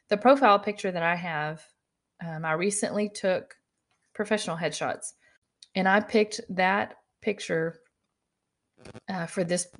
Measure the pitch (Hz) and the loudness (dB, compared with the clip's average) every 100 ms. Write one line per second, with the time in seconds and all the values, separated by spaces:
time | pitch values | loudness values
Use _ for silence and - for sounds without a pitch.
0 | _ 202 247 277 247 202 202 208 190 180 | _ 4 6 6 6 6 2 -4 -4 0
1 | 165 175 175 151 151 160 - _ _ _ | 0 -2 -4 -4 -6 -8 -16 _ _ _
2 | _ _ 170 160 160 156 196 202 220 208 | _ _ -10 -6 -2 0 0 0 -2 -2
3 | 208 - 190 185 - - _ _ _ _ | -4 -2 -2 -2 -4 -18 _ _ _ _
4 | _ - 208 214 196 165 165 - 139 - | _ -8 -2 -2 -2 -4 -4 -2 -6 -6
5 | - - _ _ _ _ - 190 190 202 | -10 -18 _ _ _ _ -8 0 4 4
6 | 208 220 214 - - 185 185 202 220 - | 4 2 2 -2 -6 0 2 2 -2 -10
7 | _ _ 220 202 - 165 165 - _ _ | _ _ -6 -6 -4 -2 -4 -8 _ _
8 | _ _ _ _ _ _ _ _ - - | _ _ _ _ _ _ _ _ -20 -16
9 | - 190 165 - 175 180 - | -10 -8 -6 -4 -2 -2 -4